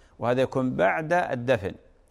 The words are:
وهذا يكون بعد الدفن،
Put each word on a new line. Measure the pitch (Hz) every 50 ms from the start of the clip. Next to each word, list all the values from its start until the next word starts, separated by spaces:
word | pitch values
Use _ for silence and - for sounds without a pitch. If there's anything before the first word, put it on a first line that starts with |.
| _ _ _ -
وهذا | 101 120 127 131
يكون | 131 123 - 139 127 127 131
بعد | 147 175 180 175 165 160 151 175
الدفن، | 180 170 - 135 120 120 127 127 101 98 87 - - - _ _ _ _ _